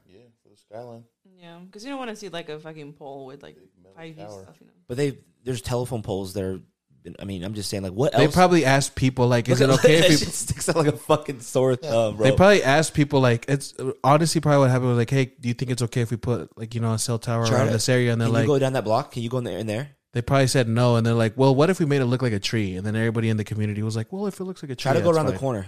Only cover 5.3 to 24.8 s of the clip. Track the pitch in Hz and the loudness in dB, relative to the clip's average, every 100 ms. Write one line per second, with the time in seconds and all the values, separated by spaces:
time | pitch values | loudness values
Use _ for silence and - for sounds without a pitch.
5.3 | _ 127 123 - 123 123 120 104 98 95 | _ -8 -8 -4 -4 -4 -6 -4 -6 -4
6.3 | 101 95 92 - _ _ _ 90 - 98 | -6 -6 -8 -14 _ _ _ -20 -14 -10
7.3 | 95 92 107 95 101 95 95 147 113 147 | -8 -8 -8 -8 -6 -6 -4 0 2 2
8.3 | 156 180 175 131 139 135 - 131 127 123 | 4 6 6 4 2 0 0 -2 2 2
9.3 | 120 120 127 135 131 156 160 185 147 - | 2 2 2 4 6 6 6 6 4 2
10.3 | - - - - 165 147 - - 151 151 | -6 -6 -4 -2 2 0 -2 0 0 0
11.3 | 123 - 131 131 120 151 117 110 104 131 | -12 -4 0 2 0 0 0 0 2 2
12.3 | 101 190 190 131 147 156 - 139 139 127 | 6 6 6 4 2 2 0 0 2 2
13.3 | 117 - 139 - - 131 - 131 151 165 | 2 -2 -4 -4 -8 -8 -2 2 4 2
14.3 | 165 151 143 131 127 127 120 113 135 131 | 0 2 4 4 2 2 0 0 0 -2
15.3 | - 120 117 123 120 117 127 113 120 - | -4 -6 -4 -4 -4 -2 -2 -4 -4 -4
16.3 | 107 - - 113 117 113 110 - 117 - | -6 -6 -12 -10 -4 -2 -2 -2 -4 -2
17.3 | 117 113 123 113 110 - 127 120 117 113 | -2 2 2 2 0 0 2 2 0 0
18.3 | 113 113 135 131 131 107 113 143 127 117 | 2 2 2 2 -2 0 -2 -2 -8 -4
19.3 | 127 113 90 110 107 143 _ _ 120 - | -4 -4 -6 -4 -6 -8 _ _ -8 0
20.3 | 139 131 139 113 113 123 117 117 117 113 | 2 2 2 2 2 4 4 2 2 0
21.3 | 113 135 131 160 185 151 143 123 123 123 | 4 4 4 2 2 0 0 0 0 -2
22.3 | 104 - 113 98 92 104 110 113 113 113 | -2 -2 -2 -2 -4 -4 -2 -2 0 0
23.3 | 107 101 107 107 104 110 110 110 190 208 | -2 -4 -4 -4 -4 -4 -6 -6 -6 -8
24.3 | - 185 180 143 123 | -8 -12 -12 -12 -6